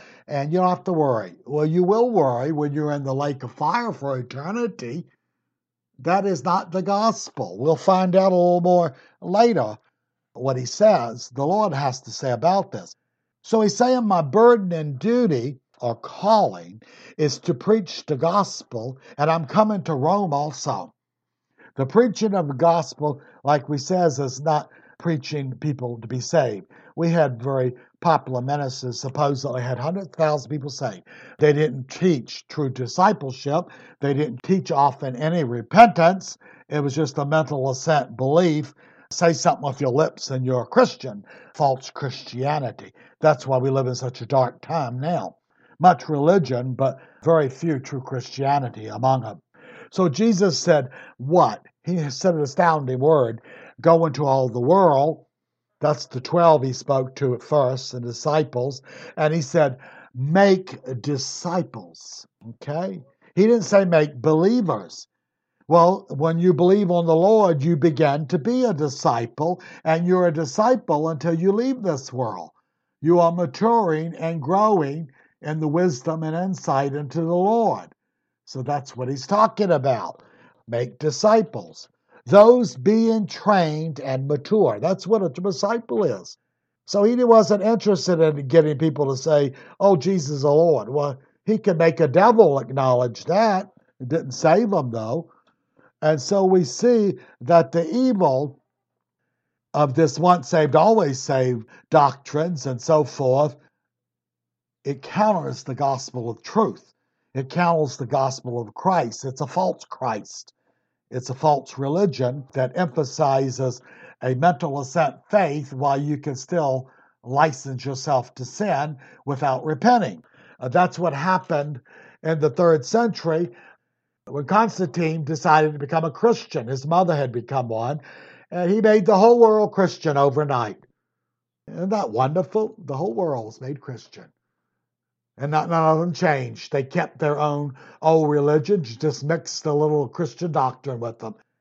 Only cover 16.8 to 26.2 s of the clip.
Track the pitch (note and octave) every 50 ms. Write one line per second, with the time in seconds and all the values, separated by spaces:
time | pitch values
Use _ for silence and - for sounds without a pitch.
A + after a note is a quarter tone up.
16.8 | - _ - - - - - - D#3 C#3+ - - - F3 D3 B2+ - F#3+ A3 A3+
17.8 | F3 - - - - - D3 B2 D#3 E3 F#3 G#3 F#3 - - - - _ - A2
18.8 | A2+ C3 C3 - _ - - - D3 D3 D#3+ E3+ D3+ B2 - G3+ A3 G#3+ G#3+ F#3+
19.8 | C3 E3 D#3 B2+ C3+ D#3+ G3 G#3 G3+ E3 C#3+ C#3+ D3+ D#3 C#3 - - D3 A#2 G2
20.8 | F2 - _ _ _ _ _ _ _ _ _ _ _ _ _ _ _ _ _ -
21.8 | C3+ C3+ - A3 B3 A#3+ - - A3 G#3+ G3 F#3+ D#3 C#3+ C3+ B2 E3+ E3+ E3+ E3+
22.8 | D3+ - - - D3+ D3+ C3+ C#3 - - _ _ - C#3 D3+ C#3+ - D3 D3 C3+
23.8 | C3 - F#3 F3+ F3 D#3+ B2+ C#3 C#3 B2+ C3+ - D3 D#3+ D3+ D3+ D3 - _ _
24.8 | _ _ _ - - E3+ D#3+ C#3+ C3+ - D3+ D3 C3+ C3 C3 - - D3+ C3+ C3+
25.8 | B2+ A#2+ A#2+ A2+ A#2 G#2+ C3 B2+